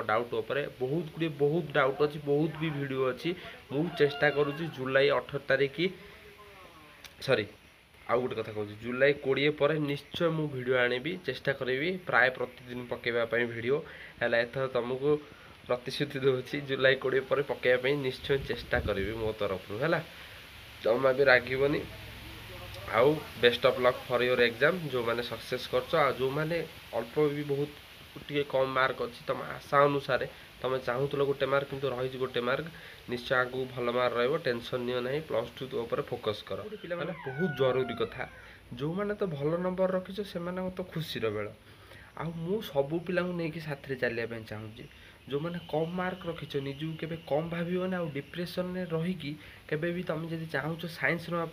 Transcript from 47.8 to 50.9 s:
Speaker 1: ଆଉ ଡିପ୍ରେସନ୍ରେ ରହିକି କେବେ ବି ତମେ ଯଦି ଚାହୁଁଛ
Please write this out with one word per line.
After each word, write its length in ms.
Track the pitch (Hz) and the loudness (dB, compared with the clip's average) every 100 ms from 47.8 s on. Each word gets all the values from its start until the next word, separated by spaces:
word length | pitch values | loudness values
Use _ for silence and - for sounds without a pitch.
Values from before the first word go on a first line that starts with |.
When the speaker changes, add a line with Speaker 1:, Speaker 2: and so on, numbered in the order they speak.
| 185 180 | 0 -2
Speaker 1:
ଆଉ 100 | 165 139 | -2 -4
ଡିପ୍ରେସନ୍ରେ 680 | 139 165 175 180 180 185 180 | -8 -6 -4 -4 -4 -4 -2
ରହିକି 360 | 160 165 185 143 151 - - - | -2 -2 -2 -4 -8 -12 -18 -6
କେବେ 200 | 156 170 170 | -2 0 -2
ବି 60 | 180 | -2
ତମେ 140 | 156 165 | -4 -4
ଯଦି 160 | 165 160 | -6 -4
ଚାହୁଁଛ 280 | 139 147 165 170 | -2 -2 -4 -6